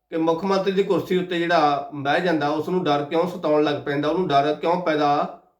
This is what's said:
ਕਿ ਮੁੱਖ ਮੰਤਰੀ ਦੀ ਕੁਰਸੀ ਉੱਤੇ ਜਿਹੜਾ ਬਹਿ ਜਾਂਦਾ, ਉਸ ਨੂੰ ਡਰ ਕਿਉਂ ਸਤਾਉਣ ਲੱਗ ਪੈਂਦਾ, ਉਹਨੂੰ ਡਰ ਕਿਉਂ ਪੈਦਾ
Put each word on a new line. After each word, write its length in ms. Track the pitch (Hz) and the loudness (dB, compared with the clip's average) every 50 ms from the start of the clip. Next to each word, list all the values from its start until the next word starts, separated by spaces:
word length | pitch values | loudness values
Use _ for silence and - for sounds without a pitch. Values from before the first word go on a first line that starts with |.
| _ - | _ -8
ਕਿ 80 | 170 165 | -4 -2
ਮੁੱਖ 260 | 160 165 165 165 196 | 0 0 0 0 0
ਮੰਤਰੀ 260 | 190 196 190 185 196 | 0 0 0 0 0
ਦੀ 120 | 190 185 196 | 0 0 0
ਕੁਰਸੀ 340 | 180 185 160 - - 185 180 | 2 0 -2 0 0 -2 -2
ਉੱਤੇ 220 | 175 180 180 170 | -2 -2 -2 -2
ਜਿਹੜਾ 500 | 170 170 175 165 151 147 143 139 - - - | 0 2 2 2 4 2 2 0 -4 -6 -8
ਬਹਿ 280 | 143 135 143 147 175 | -6 -2 0 0 0
ਜਾਂਦਾ, 260 | 175 180 165 151 143 147 | 2 0 0 0 0 -2
ਉਸ 220 | 151 156 147 - | -2 -2 -2 -2
ਨੂੰ 140 | 180 180 175 | -2 -2 0
ਡਰ 220 | - 143 143 143 - | 0 0 0 0 -2
ਕਿਉਂ 180 | 165 160 175 180 | 0 0 0 -2
ਸਤਾਉਣ 360 | - 190 - 156 151 151 151 | -2 -4 -2 0 2 2 2
ਲੱਗ 180 | 151 143 135 127 | 2 0 -2 -4
ਪੈਂਦਾ, 220 | 147 143 143 147 156 | -4 -4 -2 -2 0
ਉਹਨੂੰ 200 | 165 185 185 156 | 0 0 0 2
ਡਰ 300 | 143 139 139 151 151 - | 4 4 4 2 0 0
ਕਿਉਂ 200 | - 165 175 180 | 0 0 0 0
ਪੈਦਾ 600 | 180 165 156 147 147 147 143 151 175 185 - - _ _ _ | 0 0 0 2 2 2 2 2 0 -4 -6 -14 _ _ _